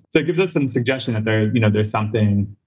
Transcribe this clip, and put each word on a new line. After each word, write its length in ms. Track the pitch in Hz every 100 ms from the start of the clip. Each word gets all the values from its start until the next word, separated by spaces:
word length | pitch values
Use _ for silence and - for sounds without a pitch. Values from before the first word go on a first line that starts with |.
| _
So 100 | 160
it 60 | 151
gives 140 | 170
us 140 | 190
some 160 | 160 135
suggestion 460 | 131 117 131 127 110
that 100 | 110
there, 280 | 110 107
you 60 | 117
know, 100 | 107
there's 200 | 104 104
something 640 | 110 107 110 104 101 101 -